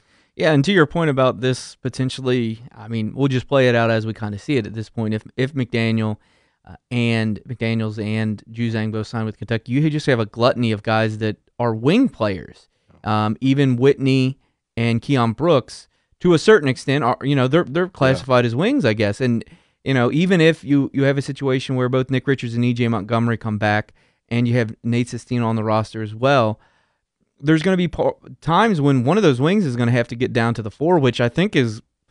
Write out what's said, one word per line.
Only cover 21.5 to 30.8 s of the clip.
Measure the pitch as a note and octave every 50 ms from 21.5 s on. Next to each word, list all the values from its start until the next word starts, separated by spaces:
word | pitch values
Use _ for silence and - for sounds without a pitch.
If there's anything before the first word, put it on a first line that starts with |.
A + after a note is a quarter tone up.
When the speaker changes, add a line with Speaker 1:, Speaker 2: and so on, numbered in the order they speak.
| C3 C3+ - - C3+
Speaker 1:
where | B2+ B2+ B2
both | B2+ C3 C3 -
Nick | C3 B2+ -
Richards | - C3+ - - A#2+ A#2
and | A#2+ A#2+
E | B2 A#2+
J | A#2+ B2
Montgomery | A#2 A#2 G#2+ F#2+ G#2+ A#2 A2+ A#2 A#2 A2+
come | G#2 - A2+ G#2+
back | G#2 A2 G#2 G#2 G#2+ - - _ _ _ _ _ _ _ _
and | A#2 A#2+ A#2+
you | A#2 A#2+
have | B2 A#2 A2 A2+ - -
Nate | A#2 A#2 A#2+ B2 -
Sestino | - A#2 - - B2+ B2 A#2
on | A2+ A2+
the | A2 G#2+
roster | A2 G#2+ A2 G#2+ - - A2+
as | A2 G#2 A2
well, | A2 B2 C3+ C#3+ C3+ A#2 G#2+ G#2+ - _ _ _ _ _ _ _ _ _ _ _ _ _ _ _ _
there's | C#3 D3 D#3+ D#3+
gonna | D#3 F#3+ F#3+
be | F3 F3+ E3
po-, | - - - C3 - - - - C3 -
times | - D3+ E3 F#3 A3 A#3 G3+ D3+
when | C#3 C#3+ C#3 B2+ A#2
one | C3 F3
of | A3 G#3
those | D#3+ B2+ A#2
wings | C#3 D#3+ G3 A3 F#3+
is | C#3 A#2+
gonna | A#2+ B2 A#2
have | B2 A#2+ A#2
to | - -
get | A#2 B2 A2+
down | A2 B2 A#2 A#2 A2+
to | -
the | G#2+ G#2+
four, | - -